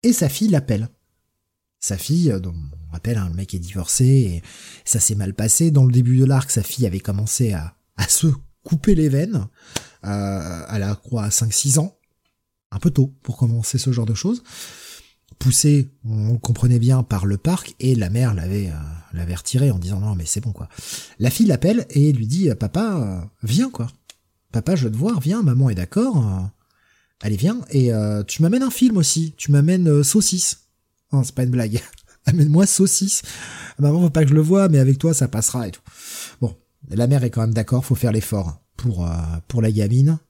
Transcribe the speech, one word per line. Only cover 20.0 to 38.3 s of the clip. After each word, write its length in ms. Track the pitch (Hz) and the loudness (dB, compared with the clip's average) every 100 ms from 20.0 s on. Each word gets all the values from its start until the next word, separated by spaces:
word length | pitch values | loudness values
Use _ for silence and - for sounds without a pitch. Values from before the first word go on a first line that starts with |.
Non, 120 | 107 | -2
mais 120 | 95 80 | -4 -4
c'est 160 | 104 | -6
bon, 100 | 117 | -6
quoi. » 160 | 95 - - - - - _ | -8 -12 -14 -14 -14 -16 _
La 100 | 120 | -2
fille 160 | - 214 | 2 2
l'appelle 420 | 135 175 233 - | 4 2 0 0
et 200 | 143 147 | 2 2
lui 160 | 135 107 | 2 0
dit : « 220 | 156 180 110 | 0 0 0
Papa, 380 | 104 170 226 180 | -2 -2 -2 -2
euh, 280 | 107 92 87 _ | -4 -6 -10 _
viens, 280 | 107 135 262 | -2 0 0
quoi. 180 | - 120 _ _ - _ _ _ | -4 -10 _ _ -20 _ _ _
Papa, 240 | 120 131 180 | -4 0 0
je 80 | |
veux 80 | 123 | 0
te 60 | 110 | -2
voir, 240 | 180 220 | -2 0
viens, 200 | 135 214 | -2 0
maman 280 | 175 123 135 | 2 2 2
est 60 | 92 | 0
d'accord. 420 | 90 - 262 190 | -2 0 0 0
Euh, 240 | 107 95 95 _ _ _ _ _ _ _ | 0 -2 -6 _ _ _ _ _ _ _
allez, 160 | 104 101 | -4 0
viens, 240 | 143 240 - | 0 -2 -2
et, 240 | 139 127 | 0 2
euh, 280 | 110 104 104 | 2 -2 -2
tu 180 | 101 - | -6 0
m'amènes 220 | 160 240 | 2 2
un 60 | 262 | 0
film 280 | - 254 208 | 2 2 4
aussi. 360 | 151 160 160 - | 0 0 -4 -6
Tu 140 | - | 0
m'amènes, 360 | 143 151 185 170 | 4 4 4 4
euh, 160 | 147 | 4
Saucisse. » 600 | 139 214 202 185 - - _ _ _ _ _ | 4 2 2 0 -4 -6 _ _ _ _ _
Non, 100 | 139 | -2
c'est 120 | 127 - | -2 -2
pas 80 | |
une 80 | 123 | 0
blague. 280 | 123 113 113 - - | 0 0 -4 -6 -20
<laughs> « 100 | _ _ - | _ _ -2
Amène-moi 420 | 175 151 156 196 | 2 4 4 4
Saucisse. 540 | - 190 - 196 - - - - - - - | 4 2 2 -2 -4 -6 -16 -16 -16 -18 0
Maman 240 | 143 160 | 2 4
veut 80 | 175 | 2
pas 140 | 156 | 4
que 60 | 151 | 4
je 60 | 151 | 4
le 60 | |
voie, 260 | 156 196 196 | 4 4 6
mais 120 | 147 | 6
avec 180 | 131 135 | 4 4
toi, 160 | 160 | 2
ça 160 | 156 123 | 0 0
passera 400 | 107 113 131 110 | -2 -4 -4 -8
et 20 | |
tout. » 100 | - - - - - - - | -10 -20 -20 -18 -16 -16 -6
Bon, 160 | 117 - _ _ - | -6 -6 _ _ -8
la 180 | 101 123 | -2 2
mère 160 | 139 | 2
est 60 | 123 | 0
quand 120 | 117 | -2
même 120 | 113 | 0
d'accord, 320 | 113 107 127 127 | 0 0 -2 0
faut 100 | 117 | 0
faire 160 | 120 | 0
l'effort 500 | 110 - | 0 -2